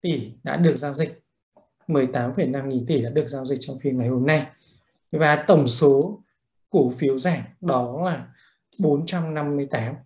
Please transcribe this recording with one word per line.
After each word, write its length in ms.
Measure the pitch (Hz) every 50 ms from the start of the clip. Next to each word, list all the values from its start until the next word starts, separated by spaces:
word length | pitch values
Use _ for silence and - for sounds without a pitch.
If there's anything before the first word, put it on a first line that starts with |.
tỷ 300 | - 175 160 131 107 - - - _
đã 140 | 143 135 151
được 180 | 175 165 139
giao 180 | 123 143 143 143
dịch. 300 | 143 160 - - - _ _ _ _ _ _ _ _ _ _ _ _ _ -
Mười 200 | 160 143 131 123
tám 260 | - 131 120 123 -
phẩy 140 | 202 170 127
năm 220 | 131 139 135 135
nghìn 160 | 135 127 117
tỷ 160 | - 165 131
đã 80 | 117 117
được 180 | 135 156 147 -
giao 180 | 143 135 131
dịch 140 | 131 143 127
trong 200 | - - 131 -
phiên 180 | - 139 127 127
ngày 100 | 120 120
hôm 200 | 131 127 127 143
nay. 180 | 156 151 143 - - _ _ _ _ _ _ _ _ _ _ _
Và 240 | - 156 156 151 147 151 151 -
tổng 200 | 196 156 139 123
số 560 | 117 - 160 143 139 135 147 196 208 - _ _ _ _ _ _ _ _ _ _
cổ 200 | - 185 135 123
phiếu 280 | 123 - - 139 135 131
giảm 260 | - 180 165 131 113 - - _
đó 400 | - 170 135 127 123 120 123 147 175
là 220 | 185 160 131 123 - - _ _ _ _ _ _ _ - -
bốn 260 | 196 151 143 143 165
trăm 280 | 170 185 180 165 160 156
năm 220 | 151 147 147 147
mươi 120 | 143 139 139
tám. 240 | - 127 113 117 143 - -